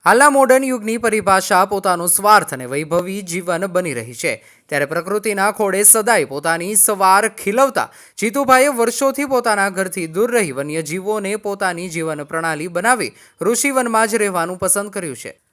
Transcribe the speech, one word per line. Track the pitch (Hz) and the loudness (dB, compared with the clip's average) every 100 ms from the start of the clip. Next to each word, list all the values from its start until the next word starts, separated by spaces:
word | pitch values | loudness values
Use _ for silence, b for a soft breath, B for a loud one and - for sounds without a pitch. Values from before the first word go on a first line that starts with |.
| 175 | 4
હાલના | 226 294 | 6 6
મોડર્ન | 277 262 262 | 6 6 4
યુગની | 269 254 214 226 | 4 -4 -4 -2
પરિભાષા | 226 214 190 190 185 185 196 | 0 0 2 2 4 2 2
પોતાનો | 202 190 175 175 | 0 0 0 0
સ્વાર્થ | - 202 208 - | 0 6 6 4
અને | 131 127 | -8 -6
વૈભવી | 139 156 170 180 196 | -6 -2 -2 -2 -10
જીવન | 180 175 175 170 190 | -8 -8 -4 -4 -2
બની | 180 180 | -2 -2
રહી | 123 113 | -6 -8
છે, | 123 156 107 b b _ | -6 -4 -4 b b _
ત્યારે | 143 143 | -4 -2
પ્રકૃતિના | 160 170 208 214 196 202 | -4 -4 -4 -2 0 -2
ખોળે | 208 202 185 | 0 -2 2
સદાય | 214 220 214 214 127 | 2 2 4 2 2
પોતાની | 135 165 165 180 214 | -4 -2 -2 -2 0
સવાર | - 202 190 190 214 | 0 2 4 6 2
ખીલવતા | 214 196 226 269 175 107 B B - | -4 -4 2 2 0 -6 B B -6
જીતુભાઈએ | 220 277 269 254 285 | -4 -2 4 4 4
વર્ષોથી | 247 233 233 269 269 277 | 2 -2 0 -2 -2 -2
પોતાના | 254 233 208 196 | -2 0 0 -2
ઘરથી | 185 185 185 165 | -2 -6 -6 -6
દૂર | 165 233 | -2 0
રહી | 233 175 | 0 -2
વન્યજીવોને | 131 147 156 147 180 190 214 196 208 | -6 -6 -6 -6 -8 -4 -4 -4 -6
પોતાની | 202 196 190 170 180 | -8 -4 -4 -4 -8
જીવન | 165 160 151 | -8 -6 -8
પ્રણાલી | 147 165 165 151 175 | -8 -6 -4 -6 -6
બનાવી | 170 214 247 127 b b _ | -2 0 0 -2 b b _
ઋષિવનમાં | 175 240 285 262 240 220 220 | -2 0 0 0 0 0 0
જ | 220 | 0
રહેવાનું | 202 180 165 185 | -2 -2 -4 -4
પસંદ | 190 202 202 | -2 -2 -4
કર્યું | 196 170 120 | -10 -10 -12
છે. | 98 - _ | -14 -18 _